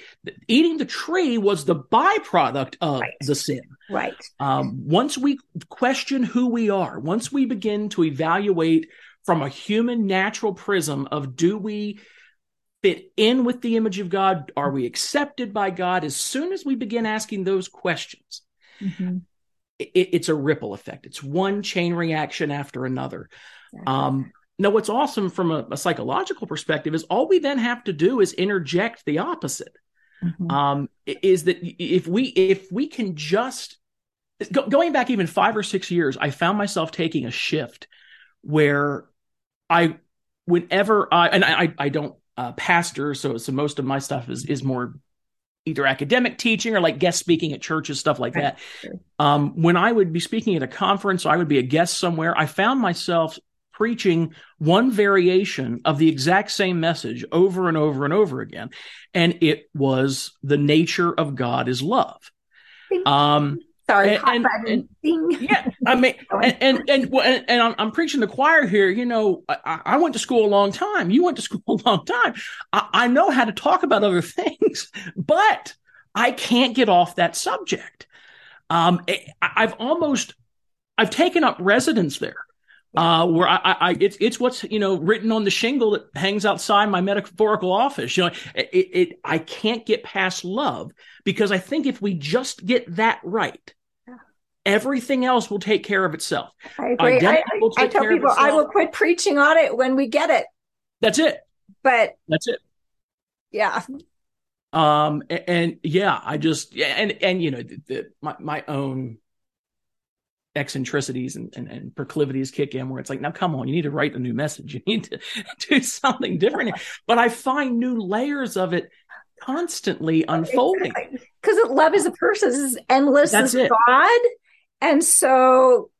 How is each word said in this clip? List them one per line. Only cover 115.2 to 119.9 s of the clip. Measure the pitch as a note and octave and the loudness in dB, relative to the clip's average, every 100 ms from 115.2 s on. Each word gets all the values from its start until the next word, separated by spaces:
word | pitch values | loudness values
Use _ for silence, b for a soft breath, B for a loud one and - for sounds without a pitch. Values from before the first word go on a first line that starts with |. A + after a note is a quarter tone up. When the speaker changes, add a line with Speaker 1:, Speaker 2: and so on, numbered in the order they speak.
| B A3+ B B - | B -14 B B 0
Speaker 1:
do | C#4+ | 2
something | C4+ - C#4 B3+ A#3+ E3+ | 2 -2 -2 -2 -4 0
different." | G3 - A#3 - B B - | 0 0 -4 -6 B B 0
But | A#3 | 2
I | A#3+ | 2
find | A#3 - C4+ C4+ A#3 | 0 -4 -2 -2 -2
new | B3+ A#3+ | -2 -4
layers | F#3+ G#3 C#4 C#4+ B3 F#3+ | -2 -2 -2 -4 -4 -2
of | F#3 | -2
it | E3+ - B B B B _ | -2 -4 B B B B _
constantly | - C#4 F4 - - | -8 -6 -4 -6 -4